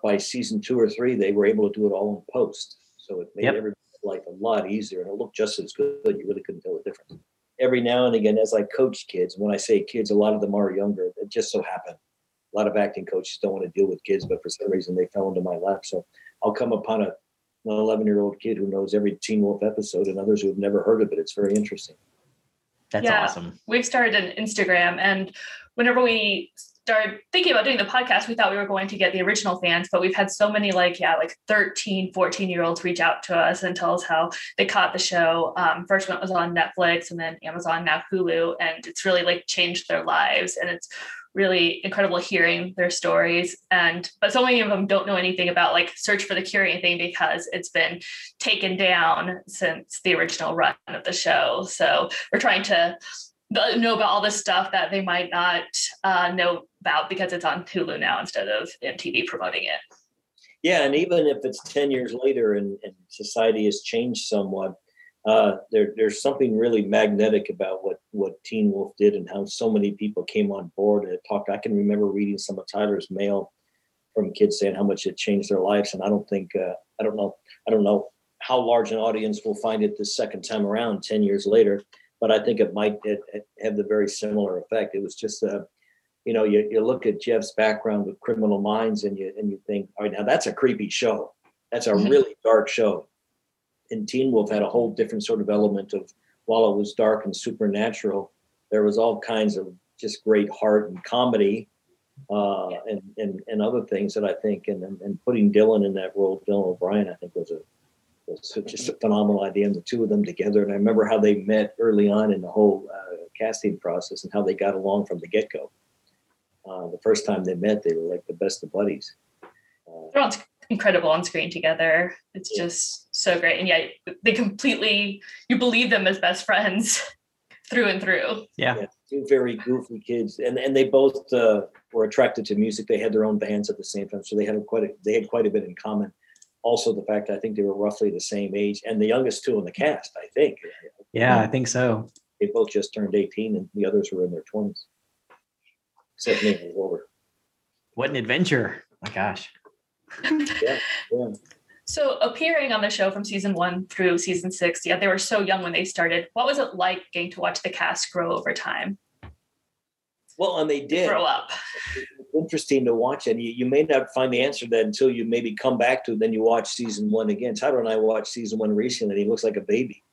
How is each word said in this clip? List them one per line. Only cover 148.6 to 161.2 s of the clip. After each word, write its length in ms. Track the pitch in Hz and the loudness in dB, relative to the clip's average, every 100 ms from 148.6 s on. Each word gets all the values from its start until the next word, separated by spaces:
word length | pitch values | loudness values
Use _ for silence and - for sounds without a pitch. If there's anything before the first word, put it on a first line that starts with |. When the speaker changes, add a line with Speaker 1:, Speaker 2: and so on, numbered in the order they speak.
| 107 - - _ | 0 -6 -18 _
Speaker 2:
My 80 | 95 | -10
gosh. 400 | 95 101 90 - _ - _ _ _ - - | -4 -2 -4 -12 _ -20 _ _ _ -20 -8
Speaker 1:
Yeah, 540 | - 311 294 - - 269 - - - | -2 0 0 -2 -2 -2 -4 -6 -4
yeah. 160 | 123 117 - _ _ _ _ - | -4 -4 -8 _ _ _ _ -8
Speaker 3:
So 320 | - 277 - | -2 0 2
appearing 520 | - - 320 320 269 | 0 0 0 2 2
on 100 | 220 | 0
the 80 | 202 | 0
show 180 | 208 190 | 2 0
from 140 | 196 202 | 0 -6
season 280 | 196 196 | -4 -2
one 340 | 175 175 180 185 | 0 0 -2 -6
through 320 | - 180 170 | 0 2 2
season 320 | 190 185 180 | 0 -2 -4
six, 340 | - 175 - 170 | -2 -2 -2 -2
yeah, 120 | 180 | 0
they 100 | 196 | 2
were 100 | 190 | 0
so 220 | - 214 | 0 0
young 240 | 190 190 | 2 0
when 100 | 175 | 0
they 100 | 170 | -2
started. 440 | 185 - 170 170 170 | -2 0 0 0 -2
What 120 | 226 269 | -2 0
was 140 | 277 | 0
it 160 | 254 185 | -2 0
like 260 | 180 185 - | -2 -2 -6
getting 200 | 175 175 | -8 -8
to 100 | 180 | -4
watch 220 | 175 175 | -4 -4
the 60 | 180 | -6
cast 420 | - 165 123 - | -4 -4 -2 -4
grow 180 | - 170 | -4 -2
over 200 | 175 - | -2 -4
time? 460 | - - - 196 196 _ _ - - _ _ _ _ _ _ _ _ _ - | -6 -6 -6 -6 -10 _ _ -20 -20 _ _ _ _ _ _ _ _ _ -4
Speaker 1:
Well, 220 | 180 170 | -2 0
and 100 | 151 | 0
they 120 | 143 | -2
did. 280 | 139 165 185 | -2 0 0
Speaker 3:
Grow 140 | - | 2